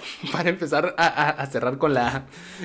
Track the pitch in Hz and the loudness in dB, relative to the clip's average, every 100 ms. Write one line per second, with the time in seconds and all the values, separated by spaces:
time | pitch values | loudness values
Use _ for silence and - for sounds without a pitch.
0 | - - 147 - 170 185 156 151 180 - | -12 -12 -6 -2 0 0 0 2 2 4
1 | 170 151 147 147 139 117 123 135 156 127 | 4 4 2 0 -2 -2 -2 2 2 2
2 | 120 135 - - - - | 2 -2 -6 -16 -18 -14